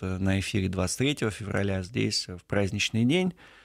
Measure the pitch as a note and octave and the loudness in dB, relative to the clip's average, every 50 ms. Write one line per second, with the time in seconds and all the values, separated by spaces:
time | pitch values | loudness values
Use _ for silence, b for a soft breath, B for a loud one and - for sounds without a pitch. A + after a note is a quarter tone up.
0 | - F#2 F#2 F#2 F#2+ G2 F#2+ F#2+ F#2 - - G#2 F#2+ F#2+ F#2 F#2 F#2 F2+ - - | -6 -4 -2 0 2 2 2 2 0 0 0 0 0 0 0 0 0 0 0 0
1 | B2+ C#3+ D3 - B2 A2 G2+ - A2 G2 G2 G2 G2 G2 F#2+ F#2+ F#2 F2 B2 A2+ | 0 0 0 0 -2 -4 -2 -4 -8 -4 -2 0 0 0 0 -2 -4 -4 -2 -2
2 | A2 A2 G#2 - - - F2+ F2 - - - G2+ G2+ F#2 G#2 G2+ - - - A2 | -2 0 0 -2 -4 -6 -10 -12 -6 -2 0 0 2 0 0 -2 -2 0 2 2
3 | A#2 B2 D#3 F#3 F#3 F#3 - B B B B B B | 4 4 4 4 2 0 -2 B B B B B B